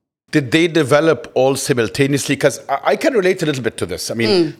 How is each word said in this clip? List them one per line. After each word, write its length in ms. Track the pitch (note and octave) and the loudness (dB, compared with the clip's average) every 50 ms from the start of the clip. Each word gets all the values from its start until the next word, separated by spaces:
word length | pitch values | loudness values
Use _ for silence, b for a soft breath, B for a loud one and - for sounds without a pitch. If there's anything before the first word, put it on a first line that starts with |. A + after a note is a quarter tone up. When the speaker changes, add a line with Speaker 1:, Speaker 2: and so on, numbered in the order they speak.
| _ _ _ _ _ _ | _ _ _ _ _ _
Speaker 1:
Did 220 | - D3+ C3+ A2 | -2 -2 0 2
they 160 | D3+ D#3+ E3+ | 2 2 2
develop 640 | E3+ D#3 E3 C#3+ A#2 D3 D3 D#3+ D#3+ D3+ - - - - | 2 2 0 2 4 4 4 4 2 0 0 -4 -4 0
all 200 | B2+ C3 C3+ C#3 | 2 2 2 0
simultaneously? 800 | C3 - - C3 A#2+ A2+ G2+ - - C#3 C#3 C#3+ C3 - - C3+ | 0 -2 -2 0 0 -2 -2 0 0 0 0 0 -2 -2 -2 0
'Cause 240 | C3 - C#3 - - - | 0 0 0 0 -2 -6
I, 120 | - C#3 - - E3 | -6 -6 -2 0 0
I 40 | G#3 | 0
can 160 | - - - C4+ | 0 0 0 0
relate 280 | G#3 F3+ F#3 F#3+ - | 2 2 0 0 0
a 40 | E3 | -2
little 180 | D3+ C#3 C3 A2+ | -4 -2 -2 -4
bit 140 | A2 - | -6 -6
to 80 | - G2+ | -6 -6
this. 260 | F2 F2+ - - - | -6 -6 -8 -8 -6
I 20 | G#2+ | -4
mean, 160 | A#2 A#2 D#3 | -2 0 2
Speaker 2:
Mm. 240 | G3 F3+ E3 D3 C3+ | 2 2 2 0 -4